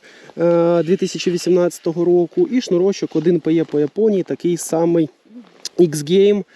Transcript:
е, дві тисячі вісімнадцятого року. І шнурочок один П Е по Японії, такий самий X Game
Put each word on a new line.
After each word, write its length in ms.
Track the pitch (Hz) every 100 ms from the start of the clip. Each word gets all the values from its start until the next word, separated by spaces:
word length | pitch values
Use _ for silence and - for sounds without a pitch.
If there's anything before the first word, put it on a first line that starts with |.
| - - - -
е, 460 | 170 170 170 170
дві 120 | 160 190
тисячі 360 | 190 165 185
вісімнадцятого 760 | 170 - 175 175 - - 165 170
року. 420 | 175 170 - 180
І 100 | 254
шнурочок 540 | - 175 190 196 156 160
один 240 | 156 180
П 120 | 160
Е 120 | 165
по 160 | 156 147
Японії, 440 | 147 - 214 196
такий 340 | 165 135 175 170
самий 520 | - 160 170 170 156 - _ 226 - _ - -
X 140 | 175
Game 500 | 151 147 185 202 208 185